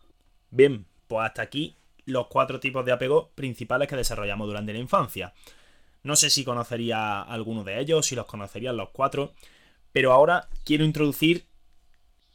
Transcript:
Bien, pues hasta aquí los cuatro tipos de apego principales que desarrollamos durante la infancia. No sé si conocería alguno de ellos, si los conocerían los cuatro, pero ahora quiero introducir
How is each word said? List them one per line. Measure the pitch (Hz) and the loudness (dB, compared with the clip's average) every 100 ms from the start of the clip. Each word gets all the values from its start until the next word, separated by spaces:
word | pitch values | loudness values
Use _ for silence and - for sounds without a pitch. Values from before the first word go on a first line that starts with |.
| _ _ _ _ _ | _ _ _ _ _
Bien, | 120 139 113 - _ - | 4 4 4 -10 _ -8
pues | 110 113 | -4 -4
hasta | - | -4
aquí | 110 139 165 - _ _ - | -8 -6 -8 -10 _ _ -6
los | 127 120 | -4 -2
cuatro | 135 131 131 | 0 0 -2
tipos | 131 131 123 | -6 -4 0
de | |
apego | 123 131 156 - | 0 2 2 0
principales | - 135 120 110 127 139 | -6 -8 -8 -2 -2 -2
que | 135 | -2
desarrollamos | 113 107 101 101 104 | -4 -4 -6 -4 -6
durante | 104 107 | -6 -6
la | 107 | -8
infancia. | 127 196 131 98 87 - - - _ _ _ _ | -2 -2 -2 -6 -12 -14 -20 -20 _ _ _ _
No | 139 147 | -2 2
sé | 147 | 2
si | - | 2
conocería | 127 120 117 117 117 110 107 101 | -2 -4 -4 -4 -2 -2 -2 -6
alguno | - 113 110 113 | -6 -8 -6 -8
de | 95 110 | -6 -4
ellos, | 147 156 147 | 0 0 0
si | |
los | 120 101 | -4 -8
conocerían | 107 101 107 127 117 | -10 -12 -10 -6 -6
los | 95 | -8
cuatro, | - 135 139 139 - - _ _ _ _ | -2 -2 -2 -6 -8 -20 _ _ _ _
pero | 139 131 | 2 6
ahora | 131 156 175 - - | 8 8 4 -2 -6
quiero | - 151 156 | 0 2 2
introducir | 151 147 - 160 175 - - _ _ _ _ _ _ _ | 2 0 2 2 2 -2 -20 _ _ _ _ _ _ _